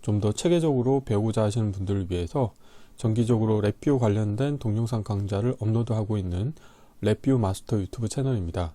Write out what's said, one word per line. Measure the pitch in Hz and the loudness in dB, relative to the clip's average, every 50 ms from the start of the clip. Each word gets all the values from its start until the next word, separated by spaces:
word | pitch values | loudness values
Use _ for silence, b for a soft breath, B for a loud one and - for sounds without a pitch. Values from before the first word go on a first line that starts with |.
좀 | - - 107 104 | 0 0 0 2
더 | 101 107 104 | 2 0 -2
체계적으로 | - - 180 170 170 160 160 139 127 120 127 135 139 131 | 0 0 2 2 4 2 2 2 2 2 2 2 0 0
배우고자 | - 110 101 104 110 110 113 110 | 0 0 0 2 0 0 2 0
하시는 | 104 101 120 110 104 | 2 2 0 0 0
분들을 | 95 95 95 90 101 101 95 90 | -2 -4 -4 -2 -2 -2 -2 -2
위해서 | 92 90 87 82 - 147 131 110 - b b b b b b b b | -2 -2 -2 -2 -2 -2 -2 -2 -4 b b b b b b b b
정기적으로 | - - 117 107 113 117 110 123 113 110 110 110 104 | -4 -2 0 2 2 2 2 2 2 4 2 2 2
랩뷰 | 101 104 104 - - 156 143 131 | 2 0 0 0 0 0 2 4
관련된 | 120 110 101 104 107 104 104 107 135 143 147 139 | 4 2 2 2 2 0 0 0 0 -2 -2 -2
동영상 | - 110 104 110 117 113 120 113 104 | -2 -2 0 0 -2 0 -2 -4 -2
강좌를 | - 107 98 101 98 101 98 101 123 123 - | -2 -2 -2 -2 -2 -2 0 0 0 -2 -2
업로드하고 | 110 107 110 117 117 - 120 110 110 101 107 | -2 0 0 0 0 0 0 -2 0 -2 -2
있는 | 104 95 90 87 90 104 135 156 B B B B B B B B B - | -2 -2 -2 -2 -2 -2 -4 -4 B B B B B B B B B 0
랩뷰 | 104 107 - - 135 135 127 | 0 0 2 2 2 2 4
마스터 | 110 92 95 - - - 117 107 | 2 2 0 -2 -4 -2 -2 -2
유튜브 | 95 92 - - 113 107 | -2 -4 -6 -6 -6 -4
채널입니다. | - - 135 135 131 107 90 85 85 92 90 82 - | -2 -2 -2 0 0 -2 -2 -4 -2 -4 -4 -4 -6